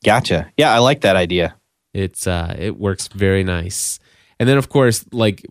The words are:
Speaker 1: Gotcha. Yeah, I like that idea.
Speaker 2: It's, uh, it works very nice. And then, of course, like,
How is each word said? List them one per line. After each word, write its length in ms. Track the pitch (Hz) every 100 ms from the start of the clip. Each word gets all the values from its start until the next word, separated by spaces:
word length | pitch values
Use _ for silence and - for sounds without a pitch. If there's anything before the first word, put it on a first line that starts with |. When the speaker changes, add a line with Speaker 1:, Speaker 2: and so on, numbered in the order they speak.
Speaker 1:
Gotcha. 480 | 104 110 - 85 78 -
Yeah, 140 | 151
I 60 | 117
like 220 | 123 147
that 140 | 104 95
idea. 400 | 90 90 85 - _ _ _
Speaker 2:
It's, 340 | 98 95 - -
uh, 280 | 87 82 -
it 180 | 95 90
works 300 | 101 92 -
very 360 | 98 98 95
nice. 560 | 92 87 87 - - - _ _ _ _
And 80 | 120
then, 80 | 139
of 120 | 131
course, 360 | 143 127 110 -
like, 340 | 120 110 95 -